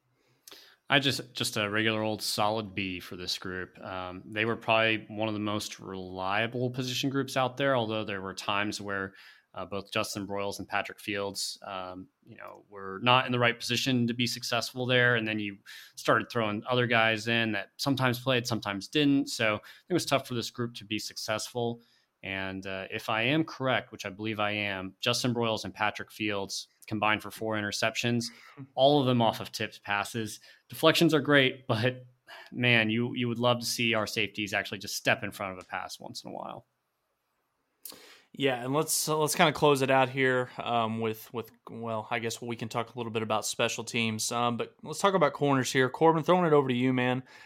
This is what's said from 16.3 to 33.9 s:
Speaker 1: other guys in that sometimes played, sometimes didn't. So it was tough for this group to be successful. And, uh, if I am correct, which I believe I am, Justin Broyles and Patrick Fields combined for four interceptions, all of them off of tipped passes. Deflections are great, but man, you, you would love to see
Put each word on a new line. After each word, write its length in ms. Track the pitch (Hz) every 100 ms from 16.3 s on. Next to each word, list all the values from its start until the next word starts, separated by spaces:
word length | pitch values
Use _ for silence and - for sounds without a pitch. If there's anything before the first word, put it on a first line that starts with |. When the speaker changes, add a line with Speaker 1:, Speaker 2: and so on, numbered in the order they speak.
| 120 110 104 -
Speaker 1:
other 200 | 123 120
guys 400 | 120 113 110 117
in 240 | 117 113
that 160 | 101 98 -
sometimes 420 | 139 127 127 120
played, 300 | 135 123 120
sometimes 400 | 110 101 98 -
didn't. 400 | 156 143 139 139
So 320 | - 113 107 - - -
it 60 |
was 100 | 175
tough 220 | - 135 -
for 80 |
this 160 | 120 110
group 240 | - 120
to 100 | 120
be 140 | 104 107
successful. 840 | - - - 110 - 123 117 117 _ _ _ _
And, 420 | 95 98 95 95 98
uh, 200 | 95 95
if 180 | 107 -
I 140 | 110
am 220 | 117 156
correct, 480 | 160 - 131 113 -
which 140 | 104 101
I 40 |
believe 300 | 95 110 107
I 100 | 104
am, 440 | 104 104 95 95 -
Justin 340 | 120 120 127
Broyles 300 | 117 117 110
and 80 | 101
Patrick 380 | - 107 - 101
Fields 560 | - 107 101 95 - - _ -
combined 360 | 107 107 104
for 80 | 104
four 240 | - 110
interceptions, 680 | 107 104 - 113 - 120 120 117 - - - 135
all 240 | - 135 147
of 80 | 127
them 160 | 123
off 180 | 113 107
of 120 | 98
tipped 280 | - 107 -
passes. 560 | - 101 101 117 107 - - - _
Deflections 460 | - 160 156 165
are 60 | 151
great, 480 | 139 143 131 - -
but 360 | 110 127 123 - _ - - -
man, 400 | - 123 117 110
you, 240 | 110 123
you 140 | 123 120
would 100 | 117
love 220 | 123 117
to 40 |
see 300 | 117 - 117